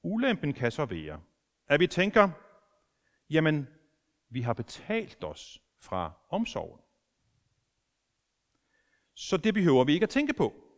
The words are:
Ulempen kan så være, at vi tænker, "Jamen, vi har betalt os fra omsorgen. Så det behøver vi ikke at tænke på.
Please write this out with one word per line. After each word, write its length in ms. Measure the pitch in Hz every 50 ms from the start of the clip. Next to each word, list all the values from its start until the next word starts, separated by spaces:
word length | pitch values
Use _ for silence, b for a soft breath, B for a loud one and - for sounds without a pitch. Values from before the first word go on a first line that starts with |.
| -
Ulempen 500 | 165 202 226 254 269 226 170 - 147 135
kan 180 | - 123 117
så 140 | - - 151
være, 360 | 117 90 82 78 76 76 78 - _ _ _ _ _ _ _ _
at 120 | _ 143 151
vi 80 | 180
tænker, 420 | 175 - 175 185 202 190 226 202 190 156 - - - - _ _ _ _ _ _ _ _ _ _ _ _ _ _ _
"Jamen, 380 | 147 156 160 156 151 147 139 123 - _ _ _ _ _ _ _ _ _ _ _
vi 120 | 113 131
har 120 | 120 120 113
betalt 720 | - 120 - - - - - 214 226 208 135 - _ -
os 380 | 76 76 - - - - - _ _ _ _
fra 320 | - - 95 92 87 80 90 _ _ _
omsorgen. 520 | - 202 233 - - - 82 - - - _ _ _ _ _ _ _ _ _ _ _ _ _ _ _ _ _ _ _ _ _ _ _ _ _ _ _ _ _ _ _ _ _ _ _ _ _ _ _ _ _ _ _ _ _ _ _
Så 240 | - - - 196
det 160 | 180 - 220 190
behøver 300 | 208 185 170 135 127 127
vi 100 | 135 147
ikke 100 | 180 220
at 60 | 208
tænke 240 | - 262 294 285 294
på. 200 | - 156 107 - - - _ _